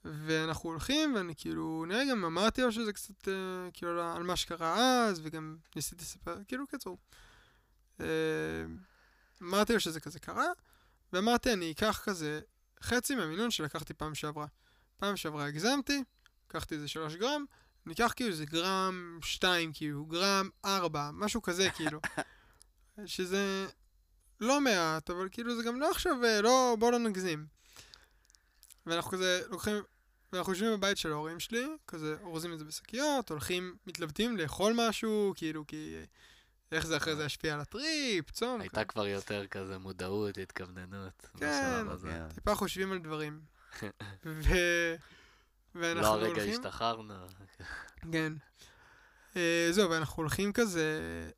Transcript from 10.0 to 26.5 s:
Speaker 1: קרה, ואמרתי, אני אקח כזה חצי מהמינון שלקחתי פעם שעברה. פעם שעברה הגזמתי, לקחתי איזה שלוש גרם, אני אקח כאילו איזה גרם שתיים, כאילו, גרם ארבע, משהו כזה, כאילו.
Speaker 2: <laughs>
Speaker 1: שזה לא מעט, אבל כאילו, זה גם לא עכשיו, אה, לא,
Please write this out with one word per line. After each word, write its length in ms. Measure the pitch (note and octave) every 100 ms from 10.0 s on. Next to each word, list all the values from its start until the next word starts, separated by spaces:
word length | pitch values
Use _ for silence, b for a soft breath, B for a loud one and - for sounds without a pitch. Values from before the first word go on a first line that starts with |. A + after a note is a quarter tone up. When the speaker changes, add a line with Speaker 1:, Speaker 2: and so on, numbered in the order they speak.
| D3+ C#3
Speaker 1:
קרה, 280 | - F#3 D#4 F4+ b b b b _
ואמרתי, 400 | F3+ G#3+ A#3+ C4
אני 180 | G#3 E3
אקח 300 | D#3 G#3+ G3 -
כזה 340 | F#3 D3+ D3+ - _ _ _
חצי 340 | - A#3+ - C4+
מהמינון 360 | D#3+ E3 A#3
שלקחתי 420 | - D3+ E3 -
פעם 220 | D#3+ D#3 D3
שעברה. 300 | D3+ D3+ D3 b b b b _
פעם 200 | G3+ F#3+
שעברה 280 | D#3+ D3+ C#3+
הגזמתי, 580 | D3+ G3+ C#4+ - C#4+ C4 _ _ _ _
לקחתי 280 | E3 - D#3
איזה 120 | D3
שלוש 280 | D#3+ D#3+ D#3+
גרם, 300 | A#3 D4 C#4+ b b b -
אני 80 |
אקח 200 | E3 A#3 -
כאילו 140 | B3
איזה 140 | D#3+ D3+
גרם 760 | E3 F3+ F#3+ F#3+ F#3 F3 E3+
שתיים, 500 | - - F#3 F3 E3
כאילו, 320 | D3 D3+ C#3+ D#3
גרם 440 | E3 G3 G3 F#3+ - G3+
ארבע, 440 | G3 F3 D#3 D3
משהו 280 | D#3 G#3 A#3
כזה, 280 | G3+ F3 F#3+ -
כאילו. 240 | D#3 D3+ - - - B B
Speaker 2:
<laughs> 520 | B - _ _ - F#3+
Speaker 1:
שזה 640 | - F3+ G3 G3 F#3+ F#3+ - _ _ _ _ _ _
לא 220 | A3 C#4+
מעט, 480 | C#4 F#3+ E3 D#3+ -
אבל 180 | F3 F#3+
כאילו, 240 | - A#3 A#3
זה 80 |
גם 160 | A#3 A#3+
לא 120 | D#4
עכשיו, 340 | F4+ F#4 C4+ A#3+
אה, 160 | G#3+
לא, 340 | G#3+